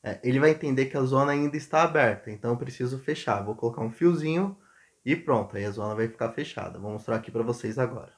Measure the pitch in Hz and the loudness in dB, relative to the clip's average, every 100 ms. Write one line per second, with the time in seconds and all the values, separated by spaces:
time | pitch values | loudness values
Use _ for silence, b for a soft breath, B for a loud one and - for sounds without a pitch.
0 | 120 98 123 131 151 156 151 131 135 143 | -8 -4 0 6 6 4 0 0 2 0
1 | 131 135 143 143 147 151 - 156 165 156 | 2 4 4 2 0 -2 0 2 4 6
2 | 123 98 - 104 117 120 135 - 123 131 | 4 2 -8 -6 -2 -2 -4 -4 -4 -4
3 | - 151 - 101 101 110 117 117 113 113 | -4 -4 0 -2 -2 -2 -4 -2 -6 2
4 | 170 165 156 165 196 196 b b b b | 4 4 0 0 -2 -4 b b b b
5 | 120 165 160 120 98 104 101 98 104 107 | -2 -2 2 2 2 -4 -6 -4 -4 -2
6 | 113 113 117 117 147 - 92 90 101 107 | -2 -2 -6 -4 -8 -8 -10 -10 -8 -8
7 | - 113 - 113 113 120 113 113 123 120 | -4 -4 -2 -4 -2 -2 -4 -2 -2 -4
8 | - | -14